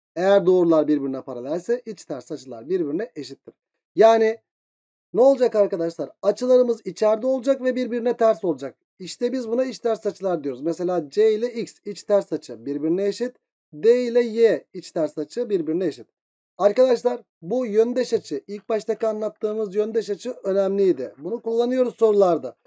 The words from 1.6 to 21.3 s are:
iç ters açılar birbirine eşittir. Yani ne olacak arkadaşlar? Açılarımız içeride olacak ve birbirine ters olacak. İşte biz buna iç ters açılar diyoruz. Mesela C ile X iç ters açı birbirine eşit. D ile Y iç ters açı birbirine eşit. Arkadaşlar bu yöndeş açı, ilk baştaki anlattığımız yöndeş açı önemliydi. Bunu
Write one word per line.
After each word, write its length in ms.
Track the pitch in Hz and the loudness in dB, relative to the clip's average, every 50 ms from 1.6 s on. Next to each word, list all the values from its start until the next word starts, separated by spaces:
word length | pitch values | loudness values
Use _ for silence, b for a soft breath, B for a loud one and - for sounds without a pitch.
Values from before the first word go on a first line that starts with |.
| 180 - 240 247 240 | -4 -4 -4 -4 -4
iç 180 | 226 208 - - | -10 -14 -14 -12
ters 280 | - 156 135 - - 165 | -12 -12 -12 -10 -10 -12
açılar 360 | 131 127 131 120 113 117 143 | -12 -12 -14 -16 -16 -8 -4
birbirine 420 | 190 185 165 143 143 180 226 247 - | -4 -2 -2 -2 -4 -6 -6 -8 -10
eşittir. 380 | 156 135 120 135 - _ - - _ _ _ _ _ _ _ _ | -14 -14 -14 -16 -18 _ -20 -20 _ _ _ _ _ _ _ _
Yani 440 | 165 214 226 226 226 220 220 226 226 _ _ _ _ _ _ _ _ _ _ _ _ _ _ - | 4 6 6 6 6 4 2 0 -4 _ _ _ _ _ _ _ _ _ _ _ _ _ _ 2
ne 100 | 202 247 | 4 6
olacak 320 | 269 277 240 254 226 - | 6 6 4 2 2 4
arkadaşlar? 560 | 214 202 185 202 170 165 170 165 - 143 - - _ - | 2 2 2 2 -2 -4 -4 -4 -6 -10 -10 -10 _ 0
Açılarımız 640 | 196 202 - 254 254 254 254 247 240 233 226 - | 0 0 0 2 4 4 4 4 4 0 -4 -6
içeride 400 | 190 170 - 220 214 220 214 220 | -10 -4 0 0 0 0 0 0
olacak 380 | 262 262 262 214 269 269 262 254 | -2 -2 -2 0 -2 -2 0 0
ve 100 | 254 233 | -2 -2
birbirine 420 | 254 254 220 233 240 226 247 233 | -2 -4 -4 -4 -4 -2 -2 0
ters 280 | - 233 220 220 220 202 | 2 2 2 2 2 0
olacak. 320 | 180 151 127 139 131 - _ _ _ _ _ | -4 -4 -4 -6 -12 -14 _ _ _ _ _
İşte 340 | 185 170 - - 240 240 240 | -16 -16 -8 -6 -4 -4 -2
biz 160 | 262 240 220 | -4 -4 -4
buna 160 | 226 247 262 | -2 -2 -2
iç 140 | 262 208 - | -4 -6 -4
ters 280 | - 233 220 - - | -2 -2 -2 -2 -2
açılar 380 | 208 180 - 190 185 180 156 139 | -6 -6 -4 -4 -4 -4 -2 -4
diyoruz. 160 | 143 127 123 | -6 -8 -6
Mesela 500 | 143 165 165 165 180 180 180 175 151 139 | -6 -6 -4 -4 -4 -2 -2 -2 -4 -4
C 220 | - 202 220 220 214 | 0 2 4 4 4
ile 200 | 214 233 247 226 | 2 -2 -4 -4
X 220 | 240 196 - - _ _ | -6 -8 -10 -12 _ _
iç 180 | 208 196 - - | -14 -14 -14 -4
ters 300 | - 202 196 190 - 165 | 0 0 0 0 0 -6
açı 340 | 156 - - 120 110 117 | -8 -8 -12 -16 -12 -10
birbirine 400 | 139 143 143 147 160 170 190 202 | -8 -6 -4 -2 -2 -2 0 -2
eşit. 300 | 202 196 - 233 247 - _ _ _ _ _ _ _ - | -4 -4 -4 -6 -8 -8 _ _ _ _ _ _ _ -14
D 300 | 151 156 226 240 247 247 | 0 4 4 4 4 2
ile 180 | 240 233 247 | 0 2 0
Y 460 | 240 226 214 226 226 220 170 135 - _ _ | 0 2 2 4 4 4 4 2 -2 _ _
iç 200 | 185 - - - | -16 -16 -8 -4
ters 260 | 175 156 151 - 160 | -4 -4 -2 -4 -8
açı 320 | 147 - - 240 247 208 | -10 -8 -6 -6 -4 -2
birbirine 360 | 208 175 156 151 156 180 190 | -2 -2 -2 -2 -2 -2 -2
eşit. 200 | 160 135 - 151 - _ _ _ _ _ _ _ _ _ - | -2 -4 -6 -12 -20 _ _ _ _ _ _ _ _ _ 0
Arkadaşlar 600 | 196 208 202 254 254 262 240 220 - 247 247 240 - _ _ _ 160 | 2 2 4 4 4 4 4 2 0 -2 -2 -2 -8 _ _ _ -8
bu 240 | 170 220 254 254 | -4 -4 -2 -2
yöndeş 460 | 220 202 214 226 240 247 254 240 - 233 | 0 2 2 2 2 2 -2 -2 0 -2
açı, 320 | 208 - - 156 135 - | -4 -4 -4 -8 -10 -8
ilk 220 | - 202 208 - - | -10 -14 -14 -6 -4
baştaki 380 | 226 214 202 - 220 214 226 | -4 -4 -2 -4 -4 -2 -2
anlattığımız 680 | 220 214 214 214 208 208 _ - 214 214 220 220 202 180 | -4 -2 -4 -6 -8 -6 _ -6 -6 -4 -4 -6 -4 -2
yöndeş 360 | 208 214 220 214 226 196 196 | -2 -2 -2 -2 -4 -4 -4
açı 200 | 202 196 - 247 | -8 -8 -8 -10
önemliydi. 840 | 254 - - 196 190 196 196 190 196 202 196 190 160 131 123 110 - - | -12 -8 -6 -2 0 0 0 0 0 2 2 2 2 0 -4 -8 -12 -12
Bunu 240 | 143 175 | -10 -8